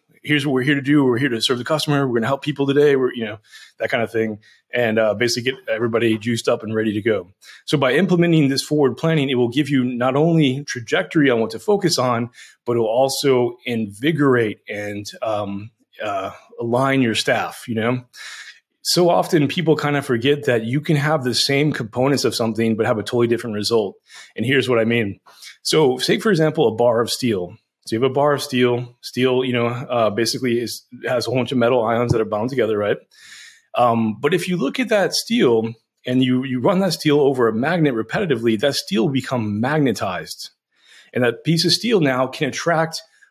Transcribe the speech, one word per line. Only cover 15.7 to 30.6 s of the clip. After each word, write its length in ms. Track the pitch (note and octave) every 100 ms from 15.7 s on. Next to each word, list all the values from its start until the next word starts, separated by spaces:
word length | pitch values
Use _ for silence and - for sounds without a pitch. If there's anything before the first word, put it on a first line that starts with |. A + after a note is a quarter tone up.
| - _ -
uh, 300 | G#2 G2 G2 - - -
align 440 | A#2 A#2+ C3+ C3+
your 100 | A#2+
staff, 520 | G#2 - A#2 F2 - -
you 80 | A2+
know? 280 | A2+ B2+ B2 - - - - - _ _
So 300 | - - F3
often 360 | F3+ E3+ E3+ C#3
people 280 | - D#3 D#3
kind 200 | D3 C#3+
of 120 | C3+
forget 380 | A#2+ B2 D3 C3+
that 200 | A#2+ A2+
you 160 | C#3+
can 140 | D3+ D3+
have 280 | C#3+ D#3
the 120 | B2+ A2+
same 360 | - C#3 D3+
components 540 | - A2+ A#2+ C3 C#3 B2
of 80 |
something, 420 | - A2+ G#2+ A2+ G#2+
but 120 | A2
have 100 | A2+
a 60 |
totally 240 | G2+ B2 A#2
different 260 | A#2 A#2+
result. 440 | G#2+ G#2 A#2 G2+ - _ - - -
And 80 |
here's 240 | B2 C#3 A#2+
what 120 | A#2+
I 60 | A2+
mean. 340 | A#2 G#2+ G2 _ - - -
So 380 | - D#3 D3 B2+
say, 180 | - G#3+
for 140 | A3
example, 360 | F3 D#3 D#3 B2
a 80 | G#2+
bar 240 | A#2+ A2+
of 120 | A2+
steel. 440 | - B2+ G2+ F2 G#2+ _ _ -
So 100 | A2+
you 60 |
have 80 | C3
a 40 |
bar 200 | - D3
of 80 | C#3+
steel, 560 | - B2+ B2 B2 B2 -
steel, 440 | - - B2+ B2+ B2+
you 80 |
know, 140 | B2 A#2
uh, 420 | A#2+ - B2 A2
basically 500 | G#2 A2+ B2 B2
is, 220 | A#2